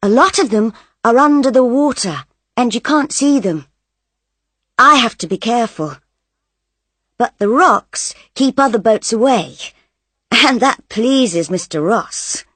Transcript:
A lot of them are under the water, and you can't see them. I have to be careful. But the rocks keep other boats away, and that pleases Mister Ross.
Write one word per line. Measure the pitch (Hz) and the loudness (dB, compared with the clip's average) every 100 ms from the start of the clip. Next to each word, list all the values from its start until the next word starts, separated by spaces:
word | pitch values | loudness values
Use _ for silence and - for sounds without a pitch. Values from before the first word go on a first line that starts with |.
A | 202 | 2
lot | 226 370 - | 2 2 0
of | 302 | -2
them | 214 220 - _ _ | 0 -2 -6 _ _
are | 220 233 | 0 2
under | 294 294 269 | 4 4 2
the | 247 | 2
water, | 254 254 294 254 190 147 135 _ _ - | 2 2 0 -2 -6 -8 -14 _ _ -4
and | 247 | -2
you | 214 | -4
can't | - 302 285 | -2 -2 -2
see | - 285 277 | -2 0 0
them. | 190 156 139 _ _ _ _ _ _ _ _ _ _ - | 0 -6 -10 _ _ _ _ _ _ _ _ _ _ 2
I | 262 294 | 4 4
have | 233 - | 2 -4
to | 175 | -8
be | 185 | -6
careful. | 220 240 226 - 151 139 _ _ _ _ _ _ _ _ _ _ _ _ | -2 -2 -2 -4 -10 -10 _ _ _ _ _ _ _ _ _ _ _ _
But | 240 _ | -4 _
the | 208 | 0
rocks | 247 359 208 - - - - _ - | 2 2 2 -2 -12 -12 -12 _ -2
keep | 262 - | -2 2
other | 277 220 | 0 0
boats | 202 214 - | 0 0 -2
away, | 226 254 240 151 - - _ _ _ _ _ _ | 0 2 0 -2 -12 -20 _ _ _ _ _ _
and | - - 254 | 0 2 2
that | 262 - - | 0 -2 -8
pleases | - 233 269 247 170 156 | -4 0 2 2 -2 -4
Mister | 180 - 160 | -6 -6 -4
Ross. | 156 220 165 - - - - | 0 -2 -2 -12 -10 -12 -12